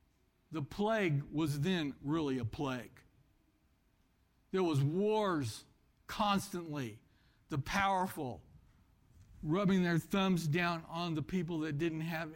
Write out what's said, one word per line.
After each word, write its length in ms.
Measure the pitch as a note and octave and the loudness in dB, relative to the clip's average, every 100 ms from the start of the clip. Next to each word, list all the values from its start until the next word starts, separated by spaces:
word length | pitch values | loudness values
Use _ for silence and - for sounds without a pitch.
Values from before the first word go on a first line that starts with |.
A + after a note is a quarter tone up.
| _ _ _ _ - | _ _ _ _ -10
The 100 | D#3 | -8
plague 600 | C#3 - G#3 A3 F#3+ C#3+ D3 | -6 -2 0 2 2 0 -2
was 300 | D3 D#3+ C#3+ | -2 -2 0
then 320 | D3+ F#3 D3 B2+ | 0 0 -2 -6
really 360 | C#3 D#3+ D3 C3 | -2 -2 0 -2
a 80 | A2+ | -2
plague. 520 | - C#3+ B2+ G#2 - - _ _ _ _ _ _ _ _ _ _ _ _ _ _ | -4 -4 -4 -8 -16 -20 _ _ _ _ _ _ _ _ _ _ _ _ _ _
There 100 | F#3+ | 0
was 180 | F3 D3 | 2 4
wars 840 | C#3 F3 G#3 G#3+ G#3 E3 B2+ - - _ _ _ - | 2 2 2 2 2 0 -2 -6 -14 _ _ _ -8
constantly. 920 | - G#3 G3 - F3+ E3+ D3 B2 G#2 _ _ _ _ - | 0 2 2 0 -6 -6 -6 -6 -8 _ _ _ _ -6
The 80 | D#3 | -4
powerful 840 | C3+ G3 G3 F#3+ F#3 - C3+ G2 - - - - _ _ _ - - - | -2 2 2 2 0 -4 -8 -8 -14 -20 -20 -20 _ _ _ -20 -20 -8
rubbing 380 | D#3 E3+ G3+ F#3+ | 0 2 4 4
their 160 | F3 E3 | 4 2
thumbs 500 | - G3+ F#3+ F3+ D#3+ | 2 2 4 2 2
down 340 | D#3 F3 E3 E3 | 2 2 0 -4
on 240 | E3 F3 | -6 -2
the 80 | D#3 | -2
people 380 | - F#3 E3+ E3 | -2 -2 -2 -2
that 180 | D#3 C#3+ | -2 0
didn't 220 | E3+ D#3+ | 0 -2
have 300 | E3 E3 E3 | -4 -4 -6